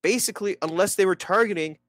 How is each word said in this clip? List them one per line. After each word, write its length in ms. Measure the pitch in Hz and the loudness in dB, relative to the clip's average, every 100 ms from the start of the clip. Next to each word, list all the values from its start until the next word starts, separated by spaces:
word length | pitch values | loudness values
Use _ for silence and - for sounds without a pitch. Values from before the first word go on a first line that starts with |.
Basically, 540 | 175 240 - - 202 - | 0 0 -2 -4 -6 -4
unless 320 | 160 165 196 | -4 0 0
they 120 | - 190 | 4 2
were 100 | 180 | 2
targeting 640 | - 202 233 175 156 151 | 0 2 2 0 -4 -8